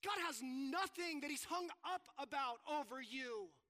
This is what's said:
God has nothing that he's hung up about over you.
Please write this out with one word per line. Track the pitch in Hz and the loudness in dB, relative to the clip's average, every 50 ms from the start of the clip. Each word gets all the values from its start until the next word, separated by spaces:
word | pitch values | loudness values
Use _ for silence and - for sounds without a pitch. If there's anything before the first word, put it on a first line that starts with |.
| - | 4
God | 403 415 403 339 | 2 2 4 2
has | 339 294 220 | 2 0 0
nothing | 254 254 254 262 277 269 269 349 392 381 - - 349 339 320 285 | -2 -2 0 0 2 2 4 2 2 2 0 -2 0 0 0 0
that | 277 294 | 0 -2
he's | 294 - - | -2 -2 -2
hung | - 320 359 359 339 - - - | 0 0 0 0 0 -4 -4 -2
up | 339 370 370 359 - - | 0 0 0 -2 -6 -8
about | - 277 254 294 285 277 247 247 226 - - | -8 -6 -2 0 0 0 0 -2 -4 -2 2
over | 302 302 277 202 240 262 | 2 2 2 0 -4 -8
you. | 262 214 233 262 262 247 233 214 196 170 151 - _ | -6 -4 -4 -2 -2 -2 -2 -4 -4 -6 -10 -18 _